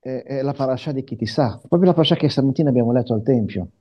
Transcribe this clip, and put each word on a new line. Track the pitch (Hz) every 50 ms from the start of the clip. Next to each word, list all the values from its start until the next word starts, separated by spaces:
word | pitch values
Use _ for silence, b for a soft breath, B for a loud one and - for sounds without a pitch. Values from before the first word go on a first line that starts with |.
eh, | _ 131 131 127 -
eh, | - 139 139
la | 131 139 139
parasha | - 135 131 131 120 - 160
di | 143 131 127
Ki | - -
Tisa, | 113 117 107 - - 147 113 104 -
proprio | _ - - 175 185 185
la | 170
parasha | 160 160 - 175
che | - - 147
stamattina | - - 131 135 131 - 165 143
abbiamo | 127 123 117 113
letto | 120 127 120 123 120
al | 107 107
Tempio | 123 135 120 107 95 - 101 90 92 _ _